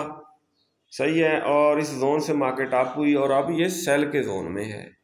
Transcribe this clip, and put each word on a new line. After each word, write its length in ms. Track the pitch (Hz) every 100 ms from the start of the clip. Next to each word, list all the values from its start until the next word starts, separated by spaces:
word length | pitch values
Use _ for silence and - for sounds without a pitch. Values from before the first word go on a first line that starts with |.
| 147 - - _ _ _ _ _ _
सही 260 | - 143 160
है, 200 | 156 156
और 380 | 120 147 147 147
इस 140 | 147 135
जोन 240 | 135 151
से 140 | 151 147
मार्केट 380 | 131 131 127 127
अप 180 | 135 151
हुई 180 | 147 143
और 160 | 139
अब 220 | 135 139 165
ये 100 | 180
सेल 340 | 180 143 143 147
के 160 | 147
जोन 280 | 113 95 82
में 120 | 98
है 200 | 107 104 92 -